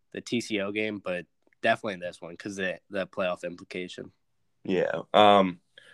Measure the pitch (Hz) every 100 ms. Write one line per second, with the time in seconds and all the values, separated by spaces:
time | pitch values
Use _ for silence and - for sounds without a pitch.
0 | _ - - 120 - 104 98 107 110 101
1 | 92 90 82 _ _ _ 113 113 113 90
2 | 90 - 85 85 107 98 92 85 - 98
3 | 92 - 90 87 87 87 92 90 90 -
4 | 95 - _ _ _ _ - 92 - -
5 | - 101 104 101 95 90 _ - -